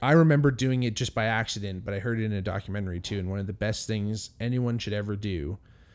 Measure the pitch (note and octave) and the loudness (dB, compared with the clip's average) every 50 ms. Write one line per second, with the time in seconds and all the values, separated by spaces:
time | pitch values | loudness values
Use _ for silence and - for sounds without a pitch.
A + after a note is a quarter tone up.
0 | - C3 D3+ E3 E3 D#3+ D3+ C#3+ D3 C#3+ C3 A2+ C3 C3 C3 B2+ B2 A#2+ G#2+ - | 2 6 8 8 8 8 6 6 6 4 4 2 0 0 2 2 0 0 0 0
1 | B2 - - B2 A2 A2 A2+ A2 A2+ - - G#2+ G2+ G2+ F#2+ F#2 G2 G2+ G2 G2 | -2 -2 0 0 0 0 2 0 0 -2 -4 -6 -6 -6 -6 -6 -6 -6 -4 -4
2 | G2 A#2+ A#2 A2+ A2 G#2+ G#2 G2+ F#2 F#2+ F#2 G2 - - F#2+ G#2 G2+ F#2+ F2 F2 | -2 -2 -2 0 0 -2 -2 -2 -2 -2 -2 -4 -4 -4 -4 -4 -2 -4 -4 -4
3 | - - G#2+ G2+ F2+ F#2 F#2+ G2+ G2 F#2+ G2 - G#2 G#2+ G#2+ - - - A2+ G#2+ | -4 -4 -4 -2 -2 -2 -2 -4 -4 -4 -4 -2 -2 -2 -2 -2 -2 -2 -2 -2
4 | G2+ G#2 A2 G#2+ - - - - A2 A#2+ B2 B2+ B2 A#2+ A#2 A#2 - G#2 G#2 G#2 | -2 -2 -2 -4 -6 -10 -8 -6 -4 -2 0 0 0 0 0 -2 -2 -2 -4 -2
5 | G#2 G2+ G#2 G2+ G#2 G#2 F#2+ E2 C#2+ D2 F2+ - _ - - - - - - | -2 -2 -4 -2 -2 -2 -2 -2 -2 -4 -6 -8 _ -18 -20 -20 -20 -20 -20